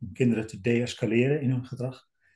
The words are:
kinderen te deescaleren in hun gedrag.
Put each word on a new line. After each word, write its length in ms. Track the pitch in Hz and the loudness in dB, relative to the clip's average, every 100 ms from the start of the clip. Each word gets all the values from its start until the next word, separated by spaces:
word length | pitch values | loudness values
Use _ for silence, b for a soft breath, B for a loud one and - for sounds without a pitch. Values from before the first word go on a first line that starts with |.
| 113 | -8
kinderen 340 | - 123 110 104 | 0 2 2 -2
te 140 | 101 | -4
deescaleren 800 | 107 120 120 - 110 113 127 151 | 0 2 0 -2 0 2 2 2
in 80 | 127 | 0
hun 160 | 127 - | 0 -4
gedrag. 420 | - 123 - _ _ _ | -8 -8 -10 _ _ _